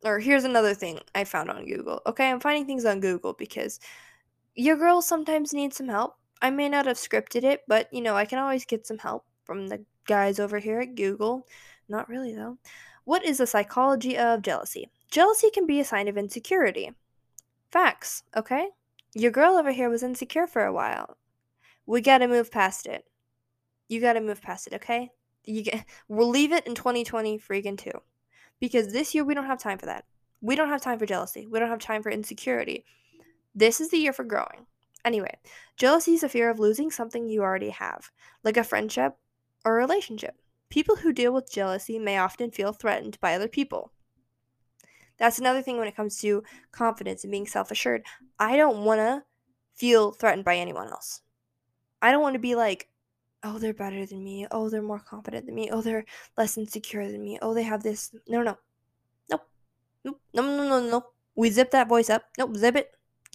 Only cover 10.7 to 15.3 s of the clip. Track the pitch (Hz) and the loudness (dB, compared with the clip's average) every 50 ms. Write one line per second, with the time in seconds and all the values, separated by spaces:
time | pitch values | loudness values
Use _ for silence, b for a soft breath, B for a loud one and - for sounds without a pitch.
10.7 | 220 233 254 254 247 208 196 196 196 - 208 226 254 262 254 B B B B B | -4 -4 -4 -6 -6 -4 -4 -2 -2 -2 -2 -2 -2 -4 -8 B B B B B
11.7 | B B B B 208 220 - - 240 262 262 240 220 214 220 240 247 - - B | B B B B -8 -8 -8 -8 -10 -10 -8 -10 -10 -10 -12 -12 -14 -16 -20 B
12.7 | B B B B B B B 254 330 359 359 320 269 262 247 - - 208 202 - | B B B B B B B 0 0 2 2 0 0 2 2 2 2 2 0 0
13.7 | - 247 262 277 269 233 254 254 254 - 240 233 233 220 196 - 143 - - - | 2 2 4 4 2 2 0 -2 0 2 2 2 2 2 0 -2 -2 -2 -4 -8
14.7 | - - - - _ _ _ - - 302 359 427 | -10 -12 -12 -14 _ _ _ 0 4 6 6 6